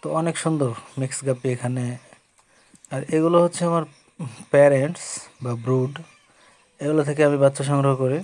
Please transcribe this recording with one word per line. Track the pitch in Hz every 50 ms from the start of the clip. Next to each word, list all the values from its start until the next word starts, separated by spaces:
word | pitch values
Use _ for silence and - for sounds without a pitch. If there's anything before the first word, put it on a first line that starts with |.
তো | - 151 151 160
অনেক | 165 170 160 - -
সুন্দর | 165 160 151 139 123 113 - - - - -
মিক্স | 131 131 - - 139
গাপ্পি | 135 131 127 - 131
এখানে। | 123 120 127 123 127 127 123 120 123 127 _ - - _ _ _ _ _ _ _ _ _ _ _ _ _ _ _ -
আর | 135 139 - 160
এগুলো | 156 160 165 175 175 175
হচ্ছে | 175 170 - 170 170
আমার | 170 170 156 143 _ _ _ _ _ _ 165 123 - - - _
প্যারেন্টস | - 143 143 143 143 135 131 151 175 - - - - - - - _ _
বা | 135 123 120 117 117
ব্রুড, | 123 131 127 127 135 139 151 165 - _ _ _ _ _ _ _ _ _ _ _ _ _ _
এগুলো | 139 147 151 156 147 143
থেকে | 147 147 151 143
আমি | 147 143 139
বাচ্চা | 139 139 - 139 135
সংগ্রহ | 143 139 139 139 135 131
করি। | 131 127 135 160